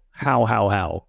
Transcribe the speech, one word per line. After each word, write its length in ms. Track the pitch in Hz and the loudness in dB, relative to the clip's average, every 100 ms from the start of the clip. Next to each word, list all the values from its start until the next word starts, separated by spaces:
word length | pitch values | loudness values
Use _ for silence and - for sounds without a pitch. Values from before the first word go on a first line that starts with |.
| _ | _
how, 320 | - 139 123 | -6 0 2
how, 240 | 113 117 101 | 2 2 0
how, 360 | 101 82 82 | 0 -2 -6